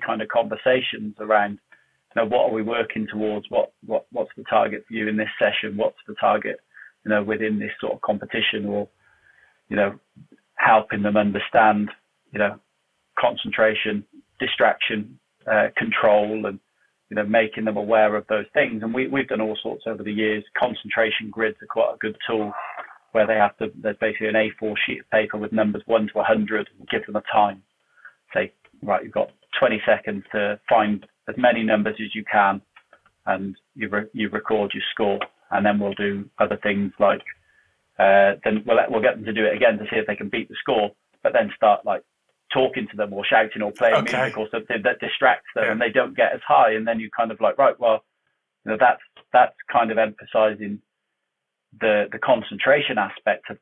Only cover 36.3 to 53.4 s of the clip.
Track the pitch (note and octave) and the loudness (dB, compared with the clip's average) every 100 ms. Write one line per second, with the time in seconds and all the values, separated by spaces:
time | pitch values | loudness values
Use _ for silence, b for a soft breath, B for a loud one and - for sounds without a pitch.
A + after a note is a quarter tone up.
36.3 | - G#2 G#2 G#2 G2+ G2 - G2+ G2 - | -2 -2 0 -2 -2 -4 2 2 2 -6
37.3 | - _ _ _ _ _ - G2 G2 G2 | -20 _ _ _ _ _ 2 6 6 6
38.3 | G2 A2+ G#2+ G#2+ A#2 - A2+ G#2+ A2 G#2+ | 2 -2 -2 2 2 2 2 0 0 -6
39.3 | A2 G#2+ G#2+ A#2+ G#2 G#2+ A2+ G#2+ G2+ G2+ | 0 0 4 2 2 -2 -4 -2 -6 -4
40.3 | A#2+ - - - A#2+ G#2 _ _ _ - | -6 -8 -8 -2 0 0 _ _ _ 0
41.3 | A#2+ G#2+ - G#2+ G2+ G#2+ F#2+ _ _ _ | 2 0 2 4 4 0 -4 _ _ _
42.3 | _ _ C3+ C3 C3 G#2+ G#2 G2+ G2 G2+ | _ _ 0 0 -2 -8 -6 -6 -4 2
43.3 | A2 A2 A2+ G#2 - A#2+ C#3+ A2 B2+ C3 | 2 2 -2 -6 0 2 2 0 -2 -2
44.3 | G#2+ G#2+ A#2 - A#2 G2 A#2 A2 - B2+ | -4 -6 -6 -6 -2 -2 -2 -6 2 2
45.3 | - - A#2 A2+ A2 A#2+ B2 B2 C3+ A2+ | 2 -4 -2 -2 0 0 0 0 2 0
46.3 | A#2 - D3 A#2+ A2 A2+ A2+ A2 - A2+ | 0 2 6 6 2 -2 -4 -4 -4 -4
47.3 | A2 G#2+ - C#3 - A#2 A2 _ _ _ | 0 0 4 2 4 0 0 _ _ _
48.3 | _ _ _ G#2+ A2 - - - - _ | _ _ _ -8 2 2 2 -8 -20 _
49.3 | B2+ B2 _ - B2 A2 A2 A2 G#2 - | 4 4 _ -2 0 0 0 -2 -4 -4
50.3 | A#2 G#2+ G#2 G#2 G#2 _ _ _ _ _ | 2 2 0 -10 -10 _ _ _ _ _
51.3 | _ _ _ _ G#2+ A2+ G#2 G2+ A2+ - | _ _ _ _ _ 0 2 0 -4 0
52.3 | A#2+ - G2+ C3 D3 C#3+ A2 G2 - - | 0 0 -4 2 2 2 -2 -4 -4 -4
53.3 | F#2+ | -4